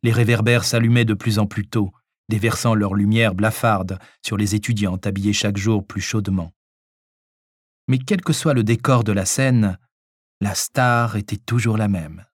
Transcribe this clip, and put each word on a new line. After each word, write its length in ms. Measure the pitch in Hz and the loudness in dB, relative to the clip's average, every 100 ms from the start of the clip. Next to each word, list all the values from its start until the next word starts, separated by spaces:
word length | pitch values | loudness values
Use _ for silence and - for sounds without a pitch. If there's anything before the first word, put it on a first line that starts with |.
Les 100 | 120 | 2
réverbères 540 | 117 117 117 120 120 - | 2 2 2 2 2 2
s'allumaient 400 | 120 113 120 117 | 0 2 2 2
de 80 | |
plus 260 | 104 - 107 | 0 -2 0
en 60 | 101 | -2
plus 200 | - 101 | -4 -6
tôt, 280 | 117 101 _ _ _ _ | -4 -4 _ _ _ _
déversant 480 | 107 110 113 123 107 | -2 -2 0 0 2
leur 180 | 101 | 0
lumière 400 | 98 101 110 113 | 0 2 4 2
blafarde 680 | 92 107 110 120 101 90 95 - _ | 2 -2 0 0 0 -2 -8 -12 _
sur 140 | - 104 | -6 -2
les 180 | 104 | 0
étudiantes 540 | 104 104 113 101 92 104 | -2 -2 -2 -2 -2 -4
habillées 240 | 101 101 | -2 0
chaque 240 | 104 104 98 | 0 -2 -2
jour 320 | 101 110 95 | 0 -2 -2
plus 140 | - | -8
chaudement. 500 | - 113 104 95 85 _ _ _ _ _ _ _ _ _ _ _ _ _ - | -4 -4 -2 -4 -4 _ _ _ _ _ _ _ _ _ _ _ _ _ -2
Mais 120 | 127 | -2
quel 220 | 127 202 | 0 -4
que 120 | - | 0
soit 200 | 156 160 | -2 2
le 120 | 131 110 | 2 2
décor 400 | 117 - 127 107 | 0 4 2 4
de 80 | |
la 120 | 101 92 | 0 0
scène, 520 | - 135 123 104 90 _ _ _ _ _ _ | 0 2 4 2 -2 _ _ _ _ _ _
la 140 | 101 95 | -4 -4
star 600 | - - 123 120 117 107 | -6 0 2 2 0 -4
était 220 | 101 101 | -6 -10
toujours 400 | - 120 117 107 | -4 -2 0 0
la 100 | 107 | 0
même. 380 | 95 78 80 - | -2 -4 -14 -20